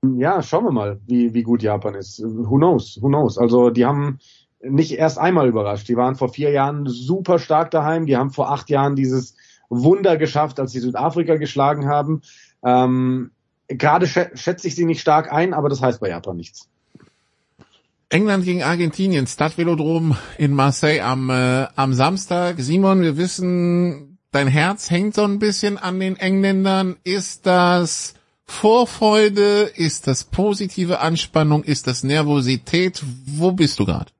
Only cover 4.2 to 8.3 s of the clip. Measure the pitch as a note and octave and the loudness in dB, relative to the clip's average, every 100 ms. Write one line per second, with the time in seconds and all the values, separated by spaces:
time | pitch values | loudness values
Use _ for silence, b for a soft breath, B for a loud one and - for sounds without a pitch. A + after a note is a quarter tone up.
4.2 | b b b _ C3 C#3 D#3+ C3 D#3+ - | b b b _ -4 0 0 0 -2 0
5.2 | E3 F3+ C3 A2 G2+ G#2 G#2 A#2+ B2+ C3 | 0 2 2 0 -2 -4 -4 0 0 0
6.2 | B2 - D3 C#3+ C3+ D3 C#3 A#2+ B2+ F#3 | -6 -2 -2 0 0 -2 -6 -6 -4 -4
7.2 | F3+ F3 E3+ D#3 E3 E3 D3+ E3 D#3+ C3 | 0 0 2 0 2 0 0 -2 0 0
8.2 | C3+ | 0